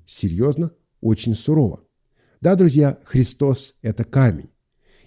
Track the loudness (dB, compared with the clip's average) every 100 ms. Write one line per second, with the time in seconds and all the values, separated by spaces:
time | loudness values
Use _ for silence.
0 | -18 -6 -4 -2 -2 -2 -6 _ _ -6
1 | -2 -2 -2 -4 0 0 0 -4 _ _
2 | _ _ _ -4 0 4 4 4 2 0
3 | -4 0 0 -2 -2 -2 -6 _ -8 -6
4 | -2 2 2 0 -10 _ _ _ _ _